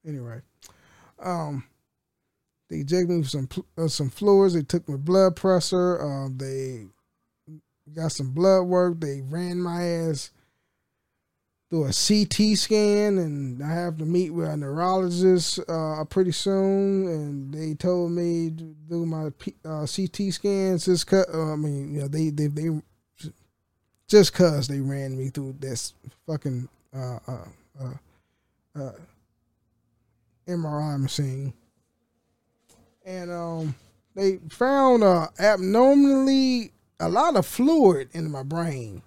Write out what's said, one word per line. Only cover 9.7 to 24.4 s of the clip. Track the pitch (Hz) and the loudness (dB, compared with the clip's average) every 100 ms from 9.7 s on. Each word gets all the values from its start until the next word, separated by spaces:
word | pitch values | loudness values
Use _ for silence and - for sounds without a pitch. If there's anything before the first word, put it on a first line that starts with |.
| 175 | -4
ass | 175 170 165 143 - _ _ _ _ _ _ _ _ _ _ _ _ _ _ | -4 -2 -2 -4 -8 _ _ _ _ _ _ _ _ _ _ _ _ _ _
through | 165 | -4
a | 139 | -2
C | - - 208 | -2 2 2
T | 202 - 214 | 2 2 2
scan, | 208 - 214 208 208 208 196 | 2 2 2 4 2 2 0
and | 160 143 135 123 | -2 -4 -6 -6
I | 147 | -4
have | 165 175 160 | -4 -4 -4
to | |
meet | 156 180 175 | 0 0 0
with | 170 160 | -4 -4
a | |
neurologist, | 151 139 151 180 190 185 175 185 180 160 - - | -4 -6 -2 0 0 0 4 4 4 2 -6 -6
uh, | 165 160 156 | -4 -4 -6
pretty | 156 190 185 | -2 0 0
soon. | 156 202 190 190 196 196 196 190 | 0 -2 0 2 2 0 0 -2
And | 156 147 143 135 | -4 -6 -8 -10
they | 151 156 | -8 -8
told | 151 180 180 175 | -2 0 0 0
me | 170 170 170 165 | -2 -2 -2 -4
to | 160 160 151 156 | -6 -14 -18 -8
do | 170 | -4
my | 170 160 156 - | -4 -4 -6 -8
P-, | - - | -14 -12
uh, | 160 156 | -10 -8
C | 147 - 190 | -6 -4 -6
T | - 196 | -4 -4
scans. | 165 202 196 190 175 | -2 -2 0 0 0
Just | 185 175 - | 2 0 4
cut. | 190 180 | 2 2
Uh, | 160 156 | -2 -4
I | 151 | -2
mean, | 151 143 139 | -4 -4 -6
you | 147 | -6
know, | 139 | -4
they, | 156 160 | -2 -2
they, | 147 151 | 0 -2
they, | 147 165 151 - _ _ _ 156 - _ _ _ _ _ _ - | -2 -4 -4 -8 _ _ _ -18 -18 _ _ _ _ _ _ 4
just | 208 175 | 6 6
'cause | - | 4